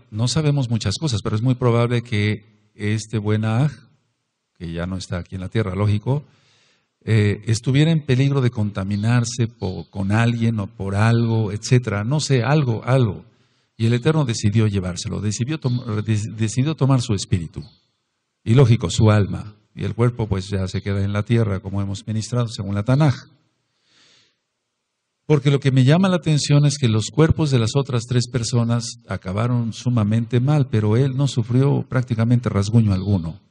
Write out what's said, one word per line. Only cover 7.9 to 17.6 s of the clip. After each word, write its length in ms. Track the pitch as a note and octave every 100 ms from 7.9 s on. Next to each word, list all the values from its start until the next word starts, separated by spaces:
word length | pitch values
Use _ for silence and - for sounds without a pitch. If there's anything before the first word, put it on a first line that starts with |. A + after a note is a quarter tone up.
en 140 | D#3+ C#3+
peligro 340 | B2+ C#3 C#3
de 120 | A#2+
contaminarse 960 | G#2+ G#2 G2+ F#2+ G2+ A2 B2 A#2 - A#2
po-, 420 | - F#2+ F2+ -
con 220 | G2 G2
alguien 480 | G#2+ A#2 A#2 A#2 A2+
o 80 | G2
por 280 | - G2 G2
algo, 560 | A2+ A#2 A#2 A2+ G#2+
etcétera. 520 | G#2 - B2+ A#2+ G2+
No 160 | G#2+ D3+
sé, 240 | - C3
algo, 400 | A2+ D#3 B2+ A2
algo. 420 | A#2+ C3+ A#2 E2 - _ _ _ _ -
Y 60 | A2+
el 80 |
Eterno 320 | A#2+ D#3 D#3+ C3
decidió 420 | A2 G#2 G#2+ G#2+
llevárselo, 540 | G2 F2+ F2 - F2+
decidió 360 | G#2 G#2 A#2+ D#3+
tom-, 460 | B2+ A#2+ A#2+ G#2+
des-, 320 | G#2 G#2+ A2 A2
decidió 400 | A2 B2+ C#3 D#3+
tomar 240 | C3+ C3
su 140 | A#2+
espíritu. 500 | G2 - F#2+ D#2+ -